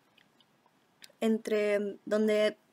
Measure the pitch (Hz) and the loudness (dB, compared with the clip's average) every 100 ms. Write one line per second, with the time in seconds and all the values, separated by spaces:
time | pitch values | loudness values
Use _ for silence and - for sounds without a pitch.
0 | _ _ _ _ _ _ _ _ _ _ | _ _ _ _ _ _ _ _ _ _
1 | - - 226 220 220 214 208 202 202 - | -20 -4 -2 0 -2 -2 0 0 -2 -8
2 | - 214 214 214 214 214 _ | -4 0 2 4 2 -2 _